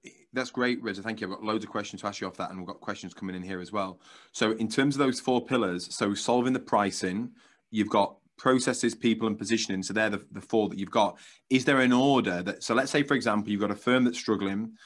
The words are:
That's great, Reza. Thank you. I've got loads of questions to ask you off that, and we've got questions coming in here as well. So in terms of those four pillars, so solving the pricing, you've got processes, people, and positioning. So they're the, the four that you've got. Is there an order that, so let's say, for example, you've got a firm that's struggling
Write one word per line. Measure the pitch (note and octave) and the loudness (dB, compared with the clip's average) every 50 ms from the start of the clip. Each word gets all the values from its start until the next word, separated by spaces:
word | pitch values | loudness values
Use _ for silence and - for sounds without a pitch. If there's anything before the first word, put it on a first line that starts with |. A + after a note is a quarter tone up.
| - - - _ _ _ - | -20 -20 -20 _ _ _ -6
That's | B2+ B2+ B2 | -6 -6 -6
great, | - B2 B2 B2 B2 - A#2 | -4 -2 0 0 0 -2 -2
Reza. | A2 G2 G2 | -6 -6 -6
Thank | G2 A2+ A2 G#2 | -6 -8 -8 -6
you. | A2 F#2 | -6 -8
I've | G2 | -8
got | - G#2+ | -6 -4
loads | G#2+ G#2+ A2 G#2+ | -2 -2 -2 -4
of | G#2 | -4
questions | - G#2+ G#2 - - F#2+ - | -6 -6 -6 -6 -8 -8 -6
to | G2+ | -6
ask | G2+ - | -6 -6
you | G#2 | -8
off | F#2+ F2+ - | -8 -6 -6
that, | F#2 E2+ | -8 -8
and | F#2 F#2 | -8 -10
we've | F2+ | -10
got | E2+ G2 - | -10 -12 -12
questions | - - G2+ - - F2+ - | -8 -8 -8 -8 -10 -14 -12
coming | - G2+ F#2+ F#2 | -10 -8 -8 -8
in | F#2 F2+ | -8 -8
here | F#2 G2 F2+ | -8 -8 -10
as | F2+ F2 | -10 -6
well. | G2+ G#2 G2 F#2+ F2+ - _ - - - - _ - | -6 -4 -4 -6 -8 -14 _ -20 -20 -20 -20 _ -4
So | - A#2+ A2 | 0 0 0
in | G#2+ A2 A2+ G#2+ | 0 0 -2 -2
terms | - - C3+ D3 C#3 | 2 2 2 2 4
of | C#3 | 2
those | C#3+ C3 B2 - | 2 2 0 -2
four | - - B2+ A#2+ A#2+ | 0 0 0 0 0
pillars, | - C3 B2 A2 F#2 F2+ F2+ - - - | 0 0 0 2 0 -2 -4 -6 -8 -6
so | - A2+ G2+ G2+ | -2 -2 -2 -2
solving | G2+ - - A#2+ B2 B2 B2+ B2+ | -2 0 2 2 2 2 2 0
the | B2 | -2
pricing, | - - - G#2 G2+ G2 F#2+ - - F#2 F2+ G#2 B2 B2 - - _ _ _ _ _ _ | -2 0 2 2 2 2 0 -2 -4 -4 -2 -4 -6 -8 -10 -16 _ _ _ _ _ _
you've | - G#2+ G#2 G2+ | -2 -2 0 2
got | - G#2+ G2 - - _ _ _ _ | 2 2 2 2 -2 _ _ _ _
processes, | - - C3+ C3 C3 B2 C3+ A#2+ - - A#2 A2+ | -4 2 4 4 4 4 0 -2 0 0 -2 0
people, | - - A#2+ A2+ G#2+ A2+ | 0 2 2 2 2 0
and | A2 G#2 G#2 | -2 -2 -2
positioning. | G2+ G2 A#2 A2 - - G2 F#2+ F#2 | -2 0 0 0 0 0 -4 -4 -4
So | - G2 | -2 -2
they're | A2 A2 G#2+ | 0 0 0
the, | G#2 G2 - - | 0 -4 -8 -10
the | - G2 - | -14 -16 -8
four | - - A2+ G#2+ F#2+ | -2 2 2 2 2
that | F2+ F#2+ | 0 -4
you've | G2 F2 | -6 -2
got. | - A#2 G#2 F#2+ F2+ - - - - _ _ - | 2 2 2 2 0 -4 -16 -20 -20 _ _ 2
Is | C3 C3 B2+ | 2 2 4
there | D3+ C#3+ C3+ | 4 4 4
an | B2+ B2 B2+ | 6 6 6
order | B2 C3 C#3+ C#3+ B2+ G#2 G#2 F2+ F2 F2+ | 6 6 6 4 4 4 2 0 -2 -2
that, | F#2 - - - | -4 -6 -6 -2
so | - A#2 | 0 2
let's | B2 C3 C3 | 2 2 2
say, | - D3+ C#3+ | 2 0 2
for | C#3+ C#3+ | 2 2
example, | C3+ A#2+ A#2 G#2 G#2+ G2+ G#2+ | 0 2 2 0 0 0 0
you've | G#2 G2 G#2+ | -2 0 0
got | G2+ | -2
a | G2+ | -2
firm | - - B2 B2 C3 B2+ | -2 0 2 4 4 4
that's | A#2+ - - | 2 0 0
struggling | - - A2 F#2+ G2 F#2+ G2 G2+ A2+ A2+ - - - | -2 0 0 0 0 -2 -2 -2 -4 -6 -10 -14 -20